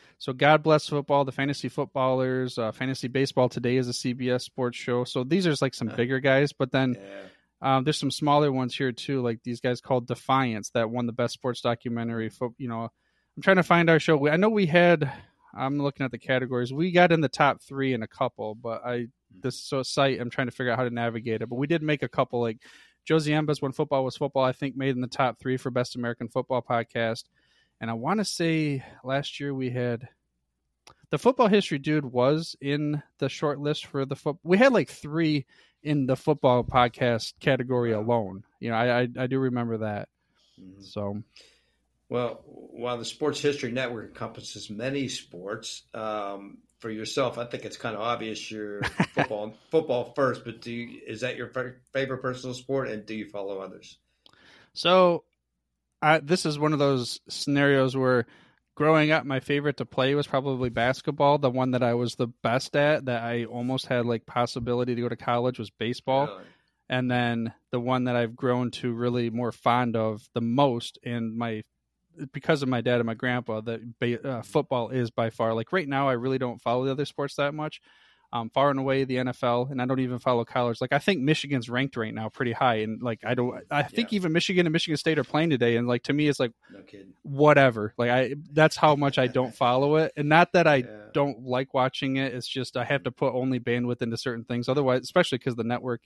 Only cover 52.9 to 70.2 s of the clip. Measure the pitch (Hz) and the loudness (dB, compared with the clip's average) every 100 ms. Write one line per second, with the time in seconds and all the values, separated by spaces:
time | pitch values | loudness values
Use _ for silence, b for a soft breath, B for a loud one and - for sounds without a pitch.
52.9 | 107 104 110 98 101 98 98 95 90 - | -6 -8 -10 -8 -8 -8 -8 -10 -14 -20
53.9 | - _ b b b b b b - 170 | -20 _ b b b b b b -4 4
54.9 | 185 180 170 - _ _ _ _ _ _ | 6 6 2 -4 _ _ _ _ _ _
55.9 | _ 151 156 147 185 160 143 151 151 143 | _ 4 4 4 0 0 0 0 2 2
56.9 | 131 117 - - - - 143 143 139 131 | 2 -2 -8 -12 -8 -2 2 4 4 4
57.9 | 135 131 127 117 b b b _ - 151 | 2 2 2 0 b b b _ 0 4
58.9 | 160 151 156 127 135 - 143 147 135 123 | 6 6 2 0 -4 -2 0 0 -2 -4
59.9 | - 131 143 143 139 139 131 127 120 117 | 0 2 2 0 -2 -2 -2 -2 0 0
60.9 | 135 - 139 143 147 139 127 127 127 123 | 0 -4 2 4 4 2 0 0 2 2
61.9 | 120 123 - 120 - - 123 - 143 147 | 2 -2 -2 -6 -4 -2 -2 0 2 2
62.9 | 151 131 120 117 120 117 120 120 131 - | 2 0 -4 -4 -4 -4 -6 -4 -4 -2
63.9 | 123 117 117 - 123 120 - 117 120 123 | 0 0 -2 -2 -2 -2 -2 -2 -2 0
64.9 | 117 120 113 - 120 127 123 104 - 110 | -2 -4 -4 -2 0 0 -2 -10 -6 -4
65.9 | 120 - 135 139 95 90 B B B - | -4 0 0 0 -6 -18 B B B -4
66.9 | 127 127 123 120 117 113 - _ 127 120 | -2 0 0 0 0 -4 -8 _ -4 -2
67.9 | 127 123 123 117 117 131 123 123 - 127 | 0 0 0 -2 -2 0 0 -2 -4 -6
68.9 | 117 123 120 117 113 120 - 127 120 123 | -2 -2 0 -2 -2 -4 -2 2 2 2
69.9 | 113 110 107 | 0 0 -2